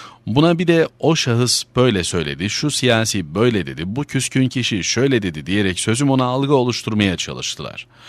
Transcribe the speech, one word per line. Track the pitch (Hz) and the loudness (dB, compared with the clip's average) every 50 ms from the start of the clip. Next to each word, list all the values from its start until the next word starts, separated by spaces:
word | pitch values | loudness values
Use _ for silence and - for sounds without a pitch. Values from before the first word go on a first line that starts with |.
| - - - - _ | -20 -20 -20 -12 _
Buna | 104 110 139 160 170 170 165 | 0 2 4 4 4 4 2
bir | 180 | 2
de | 170 170 165 156 151 - - | 2 4 4 2 0 -2 -2
"O | - 147 165 | 0 0 2
şahıs | - - 127 117 117 123 120 - - - - - | 2 0 0 2 2 2 2 0 -2 -4 -2 0
böyle | 123 127 127 104 92 82 | 2 4 4 4 2 0
söyledi, | - - 87 78 71 71 69 92 101 | -2 -2 -2 -2 -4 -4 -4 -4 -4
şu | - - 151 147 | -4 -4 -4 -4
siyasi | - - 135 123 117 110 113 110 - 98 82 73 78 | -2 0 2 2 2 2 2 0 -2 -4 -4 -4 0
böyle | 101 120 123 110 95 78 | 2 2 2 2 0 -2
dedi, | 67 65 69 82 | -4 -6 -6 -6
bu | 92 107 135 147 | -6 -6 -6 -6
küskün | - - 135 123 - - 131 131 123 | -4 -4 -4 -4 -2 0 0 0 0
kişi | - 131 113 - 120 92 82 | 0 -2 -4 -2 -2 -2 -2
şöyle | - - 117 131 139 131 113 | -2 0 0 2 2 2 2
dedi." | 98 90 73 76 67 | 0 -2 -4 -6 -4
diyerek | 82 95 104 101 92 90 - | -2 0 0 0 0 -2 -2
sözüm | - 110 113 123 143 139 | -2 -2 0 2 2 2
ona | 135 131 127 | 2 2 2
algı | 123 127 135 139 139 147 | 0 0 -2 2 2 2
oluşturmaya | 131 123 123 117 - - 117 110 107 101 98 85 | 4 4 2 -2 -4 -4 -4 0 2 2 2 0
çalıştılar. | - - 80 67 64 - - - - 73 - - - - - _ - - | -2 -4 -8 -8 -8 -8 -8 -8 -10 -10 -12 -12 -14 -18 -20 _ -20 -20